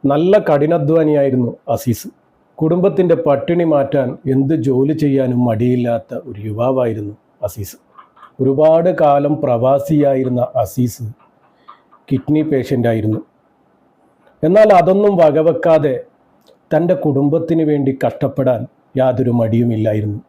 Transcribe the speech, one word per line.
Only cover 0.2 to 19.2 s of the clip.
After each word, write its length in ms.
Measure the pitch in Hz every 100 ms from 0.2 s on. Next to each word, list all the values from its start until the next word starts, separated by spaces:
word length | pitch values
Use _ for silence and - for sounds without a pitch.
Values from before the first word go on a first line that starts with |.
| 175 208
കഠിനാധ്വാനിയായിരുന്നു 1120 | 208 147 151 170 147 165 156 151 139 127 120 - - 123
അസീസ്. 320 | - 110 - _ _ _ _ -
കുടുംബത്തിൻ്റെ 580 | 160 175 190 151 180 165
പട്ടിണി 400 | 147 139 - 175 170
മാറ്റാൻ 440 | 147 135 143 127 - -
എന്ത് 220 | 131 135 160 127
ജോലി 280 | 127 135
ചെയ്യാനും 460 | 156 147 135 131 123 123
മടിയില്ലാത്ത 760 | 110 123 123 120 117 - 120 -
ഒരു 140 | 104
യുവാവായിരുന്നു 720 | 110 104 120 131 120 110 104 107 _ _
അസീസ്. 320 | 104 - 98 - _ - - _ - _
ഒരുപാട് 500 | 131 135 151 165 170 175
കാലം 340 | 151 143 143 151
പ്രവാസിയായിരുന്ന 1000 | 143 120 127 139 139 156 143 135 131 123 123 127
അസീസ് 440 | 107 - 123 - 113 - _ _ _ _ _ - _ _ _
കിഡ്നി 360 | 131 - 151
പേഷ്യൻ്റായിരുന്നു. 760 | 156 139 120 131 117 113 107 107 - _ _ _ _ _ _ _ _ _ _ _
എന്നാൽ 260 | 156 196 214
അതൊന്നും 400 | 190 170 196 208 190
വകവെക്കാതെ 720 | 160 147 160 156 170 160 143 123 - _ _ _ _ _ _
തൻ്റെ 240 | 156 170 185
കുടുംബത്തിന് 720 | 156 139 143 160 165 165 156
വേണ്ടി 220 | 147 131 135
കഷ്ടപ്പെടാൻ 580 | 123 - 139 - 131 120 123 _ _ 131
യാതൊരു 380 | 127 120